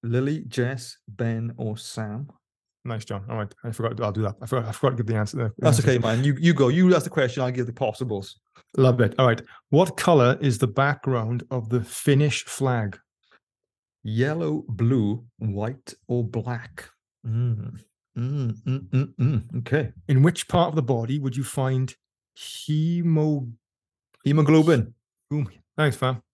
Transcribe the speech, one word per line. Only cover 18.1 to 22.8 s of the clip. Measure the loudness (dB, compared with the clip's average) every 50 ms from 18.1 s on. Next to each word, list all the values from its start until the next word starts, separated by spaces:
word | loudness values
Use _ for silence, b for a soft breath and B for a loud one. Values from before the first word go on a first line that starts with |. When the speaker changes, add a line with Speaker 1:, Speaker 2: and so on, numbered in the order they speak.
| _
Speaker 1:
Mm, | -8 -6 -4 -4 -4 -4 -4 -6 -6 -6
mm, | -6 -6 -6 -6 -2
mm, | -2 -2 -2 -2 -4
mm. | -2 0 0 0 0 -4 -4 -8 -8
Okay. | -6 -2 -2 -2 -2 -4 -8 -14 -4 0
Speaker 2:
In | 4 4
which | 6 4 4 0 -8 _
part | 2 2 2 2
of | 0
the | -2 0
body | 0 -2 -2 -2 -4 -4 -4
would | -4 -6 -4
you | -6 -6
find | -6 -4 -4 -2 -2 0 -2 -4 -4 -8 _ _ _ _ _ _ _ _ -20
hemo-, | -18 -16 -16 -16 -6 -4 -2 0